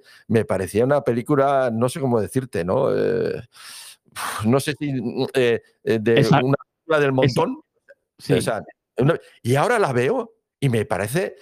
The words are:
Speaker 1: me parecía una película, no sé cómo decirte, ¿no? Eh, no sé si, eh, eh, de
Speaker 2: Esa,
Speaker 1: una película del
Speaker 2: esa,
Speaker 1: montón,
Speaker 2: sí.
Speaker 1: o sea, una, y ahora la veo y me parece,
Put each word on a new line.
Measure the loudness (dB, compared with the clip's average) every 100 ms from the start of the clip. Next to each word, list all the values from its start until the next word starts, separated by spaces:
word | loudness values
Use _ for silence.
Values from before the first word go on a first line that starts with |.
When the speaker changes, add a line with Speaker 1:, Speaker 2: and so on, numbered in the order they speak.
| _ -16 -2
Speaker 1:
me | 0 0
parecía | -2 -2 0
una | 2 2
película, | 0 -2 0 2 2 2 0
no | 0 -2
sé | -2
cómo | -2 -2
decirte, | -2 -6 -4 -4
¿no? | -2 0 0 0
Eh, | 0 -2 -4 -6 -12 -20 -20 -20 -20 -20 _ -12 -10 -4 2
no | 2
sé | 0 -6
si, | -4 -4 -4 -4 -2
eh, | 0 2 0 _ _
eh, | -2 0
de | 2 4
Speaker 2:
Esa, | 4 4
Speaker 1:
una | 2 -2 -4 _
película | -2 2
del | 2 2
Speaker 2:
esa, | 2 2
Speaker 1:
montón, | -2 -4 _ _ _ _ _ _
Speaker 2:
sí. | -2
Speaker 1:
o | 0
sea, | 0 -4 -8 -20 _ 0
una, | 0 0 -4 _
y | 0 2
ahora | 2 2
la | 2
veo | 0 0 -2 -6 _ _ -2
y | 0
me | 0
parece, | 0 -2 -2 -2 -4 -8